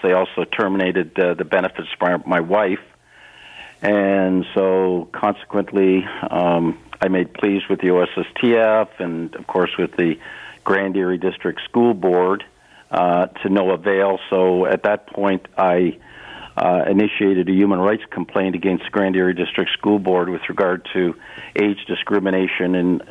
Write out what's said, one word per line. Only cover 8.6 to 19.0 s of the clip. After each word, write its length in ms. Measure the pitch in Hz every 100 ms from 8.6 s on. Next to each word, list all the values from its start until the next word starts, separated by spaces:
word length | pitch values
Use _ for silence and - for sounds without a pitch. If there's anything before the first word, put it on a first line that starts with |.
| 110 110 107 -
and, 380 | 87 82 85 -
of 100 | -
course, 320 | 95 87 -
with 180 | 85 -
the 200 | 85 78 - - - -
Grand 340 | - 98 98 95
Erie 220 | 90 92
District 420 | 92 - 90 82 -
School 240 | 123 120
Board, 500 | 101 92 90 90 101 - _ _ - -
uh, 380 | 85 90 87 92
to 220 | - 101
no 200 | 101 92
avail. 500 | 87 95 98 98 92 -
So 340 | 95 92 90 87
at 160 | 92
that 240 | 104 104 -
point, 420 | - 101 92 - -
I, 400 | 92 87 87 - - - - - - -
uh, 280 | 87 90 87
initiated 580 | 98 104 - 101 92 90
a 40 |
human 240 | 95 101 92
rights 280 | 95 107 -
complaint 460 | - 82 - 95 90
against 300 | 95 87 -
the 40 |
Grand 260 | 104